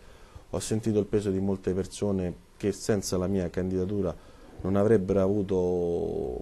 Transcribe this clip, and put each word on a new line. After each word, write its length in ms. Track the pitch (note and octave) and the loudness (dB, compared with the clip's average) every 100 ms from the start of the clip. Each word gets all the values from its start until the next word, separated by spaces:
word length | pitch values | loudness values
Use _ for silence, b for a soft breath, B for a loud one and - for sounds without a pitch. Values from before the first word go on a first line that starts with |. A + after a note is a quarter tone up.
| B B B B B | B B B B B
Ho 80 | F2+ | -6
sentito 380 | - A2 A2 G#2 | -2 -2 2 2
il 80 | G2 | 2
peso 240 | G#2+ G2+ | 0 2
di 100 | F#2+ | 0
molte 340 | G2 F#2+ - | 0 0 0
persone 600 | F#2 F#2 - G2+ G2 F2+ - - - | -2 -4 -4 0 0 -2 -6 -14 -4
che 160 | G#2 | -2
senza 460 | F#2+ - G#2 - F#2 | -2 0 0 0 -2
la 100 | F#2 | 0
mia 220 | G2 E2+ | 0 0
candidatura 680 | F#2 F#2 F#2 F#2 G#2 F#2 - B B B B | -2 -2 -2 -2 0 -2 -4 B B B B
non 160 | F2+ G2 | 0 2
avrebbero 440 | G#2 A2 F#2 G2 | 6 4 4 2
avuto 1200 | F#2+ G#2 F#2+ F#2 F2+ F2+ F2 E2+ E2 D#2 C#2 B1 | 2 2 0 0 2 0 0 0 -2 -4 -4 -6